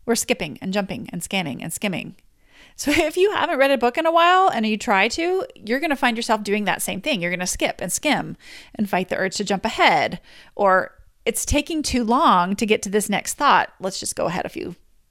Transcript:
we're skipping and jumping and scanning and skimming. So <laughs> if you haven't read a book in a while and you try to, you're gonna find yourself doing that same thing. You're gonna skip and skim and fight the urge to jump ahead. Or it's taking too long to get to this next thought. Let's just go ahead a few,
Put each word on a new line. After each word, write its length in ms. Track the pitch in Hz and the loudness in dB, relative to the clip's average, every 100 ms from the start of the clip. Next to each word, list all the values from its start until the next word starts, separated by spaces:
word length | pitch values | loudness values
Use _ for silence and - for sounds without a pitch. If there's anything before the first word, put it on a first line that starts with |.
| - | -2
we're 80 | |
skipping 440 | 226 - 220 160 - | -2 0 -4 -4 -8
and 120 | 190 | -6
jumping 360 | 202 196 214 - | -4 -4 -8 -10
and 100 | 180 | -10
scanning 400 | - 196 165 120 | -6 -4 -4 -6
and 100 | - | -10
skimming. 440 | - 208 170 - - _ _ _ _ - - | -6 -6 -6 -10 -16 _ _ _ _ -20 -8
So 140 | - | -2
<laughs> 40 | |
if 220 | 302 311 359 | 0 0 2
you 160 | 403 | 2
haven't 260 | 381 302 254 | 2 -2 2
read 120 | 269 | 2
a 80 | 269 | 4
book 200 | 240 240 | 2 2
in 80 | 330 | 2
a 60 | |
while 360 | 330 339 370 381 | 4 6 6 4
and 160 | 233 220 | 2 0
you 100 | 214 | -2
try 320 | - 196 220 | 2 2 2
to, 380 | - 339 370 - - | 0 -2 -2 -4 -10
you're 240 | 202 254 | -4 -2
gonna 160 | 330 269 | 0 0
find 200 | 254 233 | 0 0
yourself 260 | 233 226 | 0 0
doing 200 | 208 208 | 2 0
that 180 | 196 - | 0 -2
same 180 | - 190 | -2 -4
thing. 200 | 294 226 | -2 -2
You're 80 | 170 | -2
gonna 140 | 180 180 | -4 -4
skip 340 | - - - | -2 -4 -4
and 120 | 180 | -6
skim 440 | - 302 214 156 - - - - | -2 0 0 -2 -10 -16 -20 -18
and 140 | - 202 | -6 -2
fight 200 | 180 185 | 0 0
the 80 | - | -2
urge 200 | 190 - | -2 -2
to 80 | |
jump 200 | 202 190 | -2 -2
ahead. 560 | - - 311 165 120 190 - - - | -2 2 4 4 2 -4 -14 -20 -20
Or 380 | - 196 185 - _ - _ | 0 4 4 2 _ -20 _
it's 200 | - 220 | -6 -4
taking 380 | - 294 294 320 | 0 0 0 -4
too 220 | - 247 | -2 -2
long 500 | 220 247 311 185 175 202 | 2 4 6 4 4 0
to 100 | 214 | 0
get 160 | 208 | 0
to 60 | 202 | 0
this 180 | 208 208 | -2 0
next 260 | 196 - | -2 -2
thought. 380 | - 285 185 - - | 0 4 4 2 -4
Let's 180 | 185 - | -8 -6
just 140 | - - | -8 -4
go 100 | 156 | -2
ahead 200 | 170 - | -2 -6
a 20 | |
few, 280 | - 175 180 _ _ _ | -8 -10 -12 _ _ _